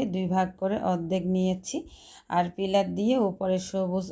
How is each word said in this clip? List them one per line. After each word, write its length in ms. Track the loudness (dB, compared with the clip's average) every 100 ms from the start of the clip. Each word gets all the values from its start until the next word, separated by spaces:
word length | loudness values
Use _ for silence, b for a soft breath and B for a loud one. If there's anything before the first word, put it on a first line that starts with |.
| 0
দুই 200 | -2 0
ভাগ 200 | 2 0 -2
করে 200 | -2 0
অর্ধেক 400 | 0 -2 0 -2 0
নিয়েছি, 500 | 2 2 0 -4 -8 B B B B -2
আর 160 | 0 0
পিলার 360 | -2 0 2 2 0
দিয়ে 200 | 2 2
উপরে 380 | 2 0 0 0
সবুজ 480 | 0 -2 -2 -2 -4